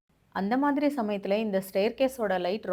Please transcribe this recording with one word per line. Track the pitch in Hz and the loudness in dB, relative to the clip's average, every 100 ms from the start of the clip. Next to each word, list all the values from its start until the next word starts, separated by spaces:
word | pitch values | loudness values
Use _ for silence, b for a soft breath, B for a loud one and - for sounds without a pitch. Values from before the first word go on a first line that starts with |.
| _ _ _ 185 | _ _ _ -4
அந்த | 196 254 | 0 2
மாதிரி | 285 285 294 285 | 2 2 0 0
சமயத்துல | 214 202 196 202 | -2 -2 0 0
இந்த | 220 190 190 | 0 -2 -2
ஸ்டேர்கேஸோட | 196 214 233 269 262 208 185 180 | 0 0 2 -2 0 -2 0 0
லைட் | 220 202 | -2 -2